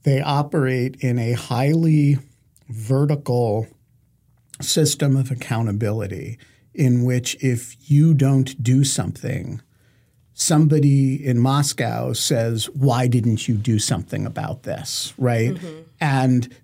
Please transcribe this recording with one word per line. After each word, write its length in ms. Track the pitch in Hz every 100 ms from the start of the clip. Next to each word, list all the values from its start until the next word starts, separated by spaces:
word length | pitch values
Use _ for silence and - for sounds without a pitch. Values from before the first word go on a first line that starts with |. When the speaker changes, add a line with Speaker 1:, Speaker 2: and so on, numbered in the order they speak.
Speaker 1:
They 180 | - 135
operate 760 | 151 143 147 165 131 131 127 -
in 180 | 127 120
a 140 | 117
highly 840 | 120 - 120 139 160 165 156 143 139 - _ _ _ -
vertical 1000 | 113 110 135 147 143 - 123 117 107 110 _ _ _ _ _ _ _ _ -
system 560 | - - 151 - 143 135
of 140 | 127
accountability 1080 | 123 - 113 117 101 113 110 95 92 - 117 - _ _
in 300 | - 135 123
which 320 | 123 123 123 -
if 480 | 135 120 - - -
you 240 | 143 160
don't 460 | 147 135 135 131 -
do 220 | 117 131
something, 760 | 139 - 104 104 120 92 87 110 - _ _ _ _ _ _
somebody 880 | - - 151 156 151 143 139 135 135 143
in 120 | 120
Moscow 760 | 127 139 143 - 117 113 127
says, 540 | 120 - 127 113 113 -
"Why 360 | 147 139 120 127
didn't 420 | 120 117 107 -
you 60 |
do 240 | 107 107 107
something 480 | - - - 104 101
about 380 | 104 104 113
this?" 500 | - - - - - -
Right? 380 | 127 117 113
Speaker 2:
Mm-hmm. 260 | 180 170 156 - _
Speaker 1:
And 540 | 156 135 131 127 120 -